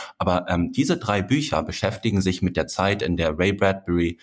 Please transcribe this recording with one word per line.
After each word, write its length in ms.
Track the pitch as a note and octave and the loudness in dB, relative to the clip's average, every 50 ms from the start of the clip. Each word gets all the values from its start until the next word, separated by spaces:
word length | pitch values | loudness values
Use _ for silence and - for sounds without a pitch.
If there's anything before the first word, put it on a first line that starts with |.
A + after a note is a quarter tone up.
| - - - - | -12 -12 -8 -4
Aber, 280 | F#2+ F#2+ F2+ F2+ - - | 0 0 0 0 0 0
ähm, 240 | F2+ E2+ E2+ - | 0 0 0 0
diese 240 | - - C3+ - F3 | 0 0 0 0 0
drei 260 | - - - G#2 G2+ | -2 -2 -2 0 0
Bücher 400 | F#2+ G2 C3 D3+ D3 - - - D#2+ | 0 0 0 0 0 0 -2 -2 -2
beschäftigen 580 | D#2 F2+ - - F#2+ G2+ - - A#2 G#2 G2 | -2 -4 -2 -2 -2 -2 -2 -2 0 0 2
sich 200 | F#2 F#2 F#2 - | 2 2 0 0
mit 140 | - F2+ E2+ | 0 -2 0
der 120 | E2+ D#2+ - | 0 -2 -2
Zeit, 340 | - - F#2 G2 G2+ G2 | 0 0 0 2 2 0
in 160 | - E2 F2 E2 | 0 -2 0 0
der 200 | E2 D#2+ D#2 D#2 | 0 0 0 2
Ray 140 | F2+ G2 | 2 2
Bradbury, 640 | G2+ G2+ G2+ G2 F#2+ F#2+ - - F2 F2 E2+ E2+ E2+ - | 2 2 2 2 2 0 -2 -2 0 2 2 0 -2 -6